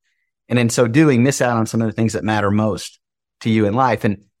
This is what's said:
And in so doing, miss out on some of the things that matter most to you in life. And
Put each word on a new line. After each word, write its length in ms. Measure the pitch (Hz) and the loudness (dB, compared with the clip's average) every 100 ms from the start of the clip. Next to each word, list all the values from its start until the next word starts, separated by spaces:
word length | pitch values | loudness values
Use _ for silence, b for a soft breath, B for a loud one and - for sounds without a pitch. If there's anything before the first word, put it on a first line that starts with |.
| _ _ _ _ - | _ _ _ _ -4
And 100 | 120 | 0
in 100 | 117 | 0
so 200 | - 120 | 0 2
doing, 340 | 127 156 120 | 4 4 4
miss 180 | 131 - | 2 0
out 160 | 127 117 | -2 -2
on 100 | 110 | -2
some 140 | 113 | -2
of 60 | 113 | -2
the 60 | |
things 200 | 107 113 | -2 -2
that 100 | 110 | -2
matter 260 | 104 107 101 | -2 -2 0
most 480 | 104 107 87 - - _ _ _ _ | 0 -2 -4 -10 -18 _ _ _ _
to 100 | 117 | -2
you 160 | 110 104 | 0 0
in 80 | |
life. 300 | 113 131 107 | 0 0 0
And 200 | 113 98 _ _ | -2 -4 _ _